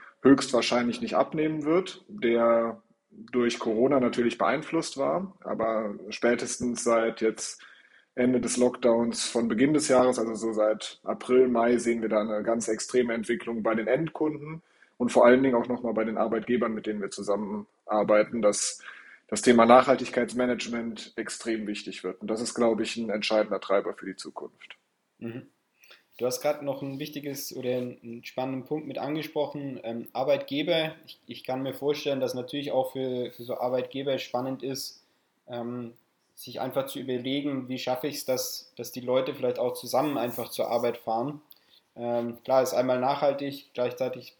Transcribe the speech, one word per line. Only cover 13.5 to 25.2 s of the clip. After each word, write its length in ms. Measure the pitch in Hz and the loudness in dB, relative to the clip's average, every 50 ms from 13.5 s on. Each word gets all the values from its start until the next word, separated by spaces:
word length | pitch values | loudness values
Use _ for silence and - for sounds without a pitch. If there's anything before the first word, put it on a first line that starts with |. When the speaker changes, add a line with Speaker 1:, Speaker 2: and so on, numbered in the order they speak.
| 117 113 | -6 -2
Speaker 1:
bei 140 | 104 113 110 | 0 0 0
den 100 | 113 107 | 0 2
Endkunden 760 | 110 127 147 165 156 - - 156 151 147 139 147 156 160 160 _ _ _ _ _ _ _ | 0 0 0 0 -4 -2 -2 -2 -2 -2 -4 -10 -12 -12 -14 _ _ _ _ _ _ _
und 140 | - 120 117 | -4 -2 2
vor 120 | - 123 120 | 6 8 8
allen 200 | 120 120 131 135 | 10 8 8 6
Dingen 100 | 135 120 | 4 4
auch 140 | 117 - | 2 0
nochmal 260 | 127 123 113 120 117 107 | 0 -4 -4 -2 -2 -2
bei 100 | 110 107 | 0 -2
den 140 | 113 110 | -2 0
Arbeitgebern, 560 | 92 110 110 113 110 104 - 123 110 117 110 110 | -2 0 0 0 -2 0 0 0 0 0 0 -2
mit 140 | 107 - | -4 -4
denen 120 | 107 107 104 | -4 -4 -4
wir 120 | 98 98 | -6 -8
zusammenarbeiten, 1300 | - - 98 101 101 104 107 98 107 104 104 _ _ _ - - 107 107 104 104 104 107 107 - 120 117 | -8 -8 -2 -2 -2 -2 -2 -6 -6 -8 -10 _ _ _ -6 -2 0 0 4 4 4 4 4 2 0 2
dass 400 | 104 104 101 - - - - - - - - - - - - - _ | 2 2 2 2 -4 -4 -6 -10 -16 -20 -20 -20 -20 -20 -20 -20 _
das 160 | - 110 104 - | -6 -4 2 6
Thema 240 | 127 117 113 117 | 6 8 8 10
Nachhaltigkeitsmanagement 1500 | 117 120 127 123 139 127 123 127 - - 123 120 107 110 123 123 123 120 107 - 110 117 117 117 117 107 - - - - | 10 10 10 10 8 4 2 2 -2 0 -2 -2 0 0 -2 0 0 0 -2 -4 -6 -6 -6 -6 -6 -8 -10 -12 -12 -10
extrem 520 | 113 107 - - - - 117 110 107 107 | -10 -10 -8 -10 -8 -4 -4 -4 -4 -4
wichtig 360 | 101 101 - - 98 92 - - | -6 -8 -8 -8 -10 -12 -8 -8
wird. 160 | 92 92 - | -8 -8 -6
Und 120 | 107 104 | -6 -4
das 100 | 110 110 | -4 -4
ist, 140 | 120 117 - | -4 -4 -2
glaube 260 | 120 120 113 110 104 | 2 2 2 2 2
ich, 160 | 110 107 - | -2 -4 -4
ein 140 | 117 113 107 | -6 -4 -4
entscheidender 480 | 101 107 104 - 110 107 107 104 98 95 | -4 -2 -2 2 2 2 2 2 -2 -6
Treiber 340 | - - 95 101 98 - 101 | -2 0 0 0 0 -2 -8
für 140 | - - | -8 -10
die 80 | 98 95 | -12 -12
Zukunft. 640 | - - 73 - - - - _ _ - - - _ _ _ _ _ _ _ _ | -12 -14 -14 -12 -14 -14 -14 _ _ -20 -20 -20 _ _ _ _ _ _ _ _
Speaker 2:
Mhm. 240 | - | -12